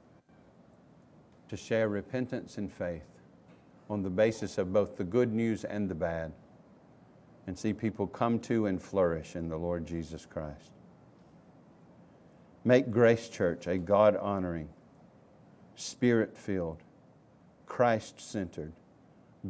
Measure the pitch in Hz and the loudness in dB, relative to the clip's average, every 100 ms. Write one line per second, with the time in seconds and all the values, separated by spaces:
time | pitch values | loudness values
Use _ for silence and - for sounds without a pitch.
0 | - - _ - - - - - - - | -20 -20 _ -20 -20 -20 -20 -20 -20 -20
1 | - - - - - 101 - 113 110 104 | -20 -20 -20 -20 -12 -12 -2 0 2 0
2 | 98 127 127 123 - - 98 - 90 82 | -4 -6 -4 -6 -10 -8 -8 -6 -6 -6
3 | - - - - - - - - - 104 | -12 -20 -20 -20 -20 -20 -20 -20 -8 -4
4 | 95 92 110 110 98 - 90 101 98 - | -2 4 4 2 -4 -4 0 2 2 -2
5 | 92 113 123 110 113 107 - 104 101 82 | -2 2 2 2 0 -2 -4 -4 -4 -2
6 | 85 82 80 78 - - - - - - | -4 -4 -6 -10 -20 -20 -20 -20 -20 -20
7 | - - - - - 90 110 104 110 98 | -20 -20 -20 -16 -12 -4 -4 -2 -4 -2
8 | 95 - 120 117 - 117 104 92 - 98 | -4 0 0 0 0 0 0 -2 -2 0
9 | 90 82 76 87 82 80 87 87 80 82 | 2 0 -6 -8 -6 -4 -4 -4 -4 -8
10 | 78 80 - - 76 73 - - - - | -8 -12 -12 -10 -10 -12 -18 -20 -20 -20
11 | - - - - - - - - - - | -20 -20 -20 -20 -20 -20 -20 -20 -20 -20
12 | - - - - - - - 127 139 110 | -20 -20 -20 -20 -20 -6 6 6 6 6
13 | 117 117 - - 95 82 - 92 85 101 | 6 6 0 0 0 0 -2 -2 4 6
14 | 107 95 101 98 92 82 78 - - - | 8 6 0 -2 -2 -4 -8 -14 -20 -20
15 | - - - - - - - - - - | -20 -20 -20 -20 -20 -20 -20 -16 -14 0
16 | 123 117 104 - - 95 85 80 - - | 2 4 2 -4 -6 -4 -4 -8 -16 -20
17 | - - - - - - - - 120 110 | -20 -20 -20 -20 -20 -20 -12 2 2 2
18 | - - - 110 90 - 78 82 - _ | -2 -14 -10 -6 -6 -8 -12 -14 -20 _
19 | - - - - 98 | -20 -20 -20 -14 -4